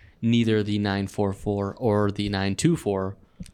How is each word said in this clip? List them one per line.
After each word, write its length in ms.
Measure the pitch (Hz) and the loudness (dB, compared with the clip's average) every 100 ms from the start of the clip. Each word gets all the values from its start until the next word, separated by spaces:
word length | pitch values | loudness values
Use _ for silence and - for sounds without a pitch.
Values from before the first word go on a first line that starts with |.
| - _ | -20 _
neither 420 | 117 117 113 107 | 2 4 4 2
the 160 | 104 104 | 2 0
nine 280 | 101 98 98 | 0 0 -2
four 260 | - 101 | -2 -2
four 420 | 98 107 101 98 - | -2 -2 -2 -2 -2
or 340 | 120 104 101 | 0 2 2
the 180 | 101 104 | 0 -2
nine 260 | 98 98 95 | -2 -2 0
two 200 | 160 165 | 0 2
four 400 | 104 98 95 101 _ - - | 0 -2 -4 -8 _ -20 -20